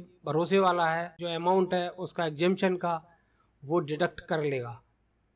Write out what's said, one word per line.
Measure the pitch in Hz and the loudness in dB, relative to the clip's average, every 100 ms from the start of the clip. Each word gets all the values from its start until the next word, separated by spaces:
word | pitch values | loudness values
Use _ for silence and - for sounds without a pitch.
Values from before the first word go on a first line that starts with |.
| 180 _ 156 | -6 _ -4
भरोसे | 147 170 196 | 0 2 4
वाला | 190 175 165 | 4 4 2
है, | 165 175 - | 0 -4 -8
जो | 170 | -6
अमाउंट | 165 175 190 185 | -2 2 4 4
है | 180 175 | 0 -2
उसका | - 180 - 165 | -6 -10 -4 -4
एग्जेम्पशन | 147 170 190 196 180 | 0 2 2 0 0
का | 180 165 - _ _ _ _ _ | -2 -4 -6 _ _ _ _ _
वो | 135 175 | -2 -2
डिडक्ट | 147 151 170 - | -2 -2 -2 -4
कर | - 165 | -6 -4
लेगा, | 147 135 120 113 _ _ _ _ _ | -2 -4 -6 -12 _ _ _ _ _